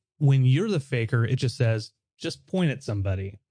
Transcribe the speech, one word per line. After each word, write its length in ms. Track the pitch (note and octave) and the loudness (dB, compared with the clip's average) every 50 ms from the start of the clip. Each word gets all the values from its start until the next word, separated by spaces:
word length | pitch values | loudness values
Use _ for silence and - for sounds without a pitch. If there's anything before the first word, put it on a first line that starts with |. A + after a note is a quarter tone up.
| _ _ _ - | _ _ _ 0
when 260 | D3 C#3 C3+ C3+ B2+ | 2 4 4 6 4
you're 240 | B2+ C3 C#3+ G3 A3+ | 4 4 2 2 0
the 100 | G3+ D#3+ | -2 -2
faker, 460 | C#3 - - B2 A2+ G#2+ - A#2+ A#2 | -4 -2 -4 -4 -2 0 0 0 0
it 100 | A#2 - A#2+ | 0 0 0
just 200 | - B2 - - | -2 -2 -2 0
says, 340 | B2 A2+ A2+ A2 G#2+ - _ _ _ _ _ - | 0 0 0 -2 -4 -10 _ _ _ _ _ -10
just 240 | - B3 A#3+ - _ _ | -10 -10 -10 -10 _ _
point 240 | - F#3 F3+ D#3 | -2 0 0 0
at 120 | B2+ C#3 - | -2 -4 -6
somebody. 560 | - A2 G2+ G2 G2 F#2+ F#2 F#2+ G2 G2+ - _ _ | -6 -4 -2 -2 -2 -2 -4 -6 -8 -12 -14 _ _